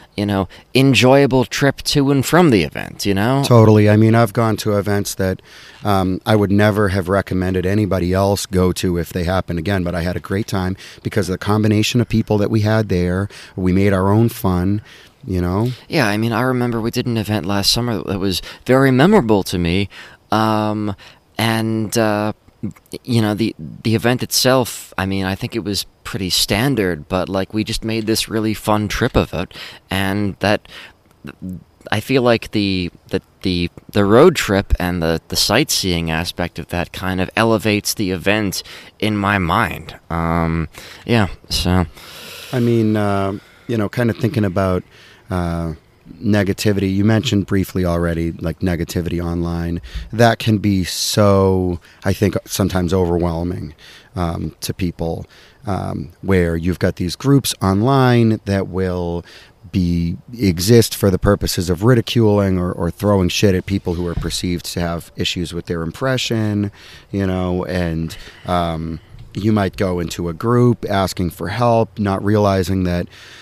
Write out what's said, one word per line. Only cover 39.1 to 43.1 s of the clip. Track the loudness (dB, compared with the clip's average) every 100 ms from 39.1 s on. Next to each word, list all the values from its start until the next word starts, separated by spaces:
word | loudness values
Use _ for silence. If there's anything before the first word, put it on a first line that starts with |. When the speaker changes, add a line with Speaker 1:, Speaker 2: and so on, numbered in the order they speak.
Speaker 1:
my | 0 0 2
mind. | 2 0 -2 -6 -14 -18 -6
Um, | -4 0 0 0 -2 -4 -10 -20 -12
yeah, | -2 0 0 -4 -8
so. | -4 0 2 0 -6 -20 -20 -18 -18 -6
Speaker 2:
I | -2
mean, | 0 2 2 0
uh, | 0